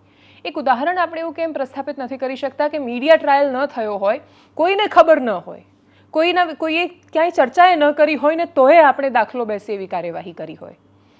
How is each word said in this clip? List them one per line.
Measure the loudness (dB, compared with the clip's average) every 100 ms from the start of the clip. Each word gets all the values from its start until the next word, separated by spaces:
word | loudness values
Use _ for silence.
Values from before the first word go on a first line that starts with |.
| _ _ _ _
એક | -10 -4
ઉદાહરણ | -2 0 0 -2
આપણે | -4 -4
એવું | -8
કેમ | -6 -6
પ્રસ્થાપિત | -6 -8 -8 -10 -10
નથી | -10 -8
કરી | -8 -6
શકતા | -8 -4 -4
કે | -4
મીડિયા | -6 -4 2 2
ટ્રાયલ | 4 2 0
ન | -2 -6
થયો | -6 -6 -4
હોય, | -2 -4 -8 _ _
કોઈને | -2 0 0 2
ખબર | 4 6 4
ન | 2
હોય, | -6 -8 -18 _ _ _ _ _
કોઈના, | -2 0 0
કોઈએ | -2 -4 -4 -4 -4
ક્યાંય | -8 _ -2 0
ચર્ચાએ | 2 0 4 4 6
ન | 2
કરી | 2 0
હોય | 2 0 -2
ને |
તોય | -2 2 6 8
આપણે | 6 4 -2
દાખલો | -2 -2 -4
બેસે | -6 -8 -8
એવી | -10 -6
કાર્યવાહી | -8 -8 -10 -14
કરી | -14 -16
હોય? | -16 -20 -20 _ _ _